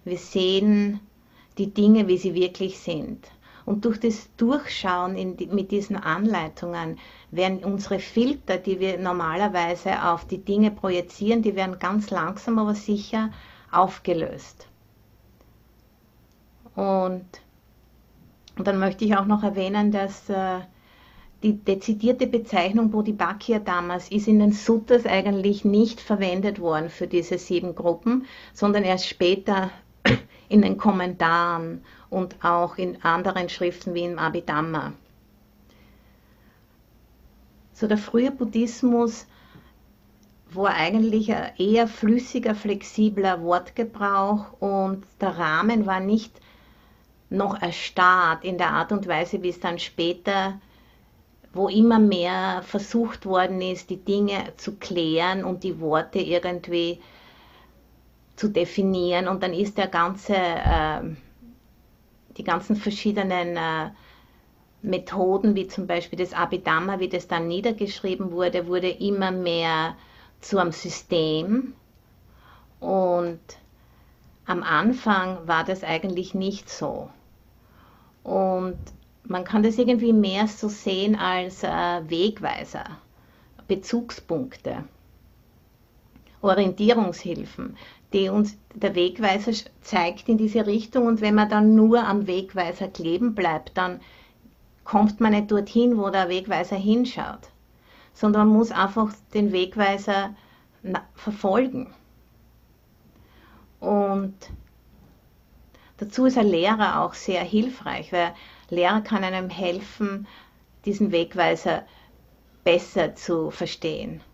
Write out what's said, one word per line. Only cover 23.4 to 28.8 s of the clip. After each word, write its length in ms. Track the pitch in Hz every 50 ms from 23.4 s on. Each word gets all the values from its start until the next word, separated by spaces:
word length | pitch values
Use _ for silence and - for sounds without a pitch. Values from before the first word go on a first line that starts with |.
| - - 226 208
damals 520 | 214 196 180 175 175 175 180 180 - -
ist 180 | 196 208 208 226
in 100 | 214 214
den 140 | 208 208
Suttas 520 | 208 208 - - 226 226 220 - 247 240 240
eigentlich 580 | 196 185 190 190 202 202 196 190 202 202 208
nicht 380 | - 208 202 208 233 220 - -
verwendet 580 | - - 214 190 196 185 180 190 196 208 202 202
worden 300 | 170 170 156 151 160 170
für 180 | - - 180
diese 300 | 170 - 175 165 - 180
sieben 380 | 170 - - 185 170 175 180 165
Gruppen, 500 | - 170 175 170 170 - 233 240 262 262 - - - - - -
sondern 280 | - 208 208 202 202